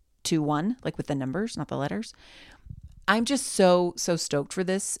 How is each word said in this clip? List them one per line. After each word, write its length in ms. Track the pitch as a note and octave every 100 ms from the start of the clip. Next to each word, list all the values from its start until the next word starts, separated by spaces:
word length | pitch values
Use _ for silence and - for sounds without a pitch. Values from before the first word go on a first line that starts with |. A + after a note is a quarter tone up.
| _ _
two 180 | - D#3+
one, 340 | D3 D3 F#3+ B3
like, 140 | - -
with 80 | -
the 80 |
numbers, 420 | C#3 C3 D#3 A3+ -
not 120 | D3
the 100 | C3+
letters. 340 | C#3+ G3 A3+ - - - - - - - - - -
I'm 180 | G#3+ A#3+
just 200 | C#4 -
so, 480 | - F#3 F3+ F3 -
so 200 | - E3+
stoked 360 | - C#3+ D#3
for 120 | -
this. 340 | F#3 F#3+ - -